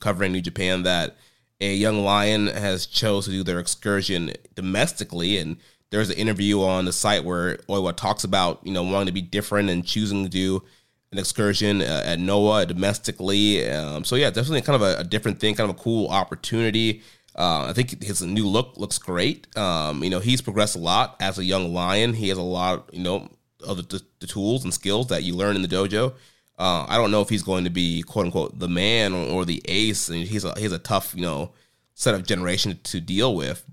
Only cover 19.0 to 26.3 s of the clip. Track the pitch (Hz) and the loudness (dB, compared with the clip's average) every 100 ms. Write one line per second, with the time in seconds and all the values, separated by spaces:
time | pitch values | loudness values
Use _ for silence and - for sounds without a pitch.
19 | - 87 117 - - 110 95 85 76 73 | -2 0 0 -2 -8 -2 0 0 -2 -2
20 | 87 92 110 127 120 101 104 87 82 98 | 0 0 2 2 2 0 0 0 2 2
21 | 127 - 95 95 92 95 87 87 87 101 | 2 -2 -4 -2 0 0 0 -2 0 2
22 | 117 113 101 92 90 90 90 90 - 85 | 2 0 0 -2 -2 -2 0 -2 -6 -6
23 | 90 95 - _ _ _ - 95 - 95 | -4 -4 -6 _ _ _ -8 -8 -6 -10
24 | - - 92 104 101 127 131 - 95 104 | -12 -18 -10 -4 0 0 -2 -4 0 0
25 | 123 87 87 87 101 101 92 90 98 104 | 0 -2 -2 0 0 0 0 0 0 0
26 | 127 127 - | -2 -4 -20